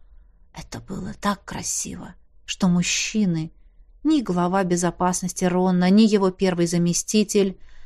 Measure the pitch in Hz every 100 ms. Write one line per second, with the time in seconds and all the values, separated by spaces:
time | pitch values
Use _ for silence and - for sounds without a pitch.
0 | - - - _ - - - - - 190
1 | 185 208 202 196 - - 175 - - -
2 | - - _ _ - - 185 175 175 -
3 | - 220 196 165 160 - - - - -
4 | 294 311 214 180 175 190 180 175 175 170
5 | 180 180 180 - 180 180 185 180 180 202
6 | 220 208 190 185 190 175 170 175 175 170
7 | - 214 208 208 196 185 - -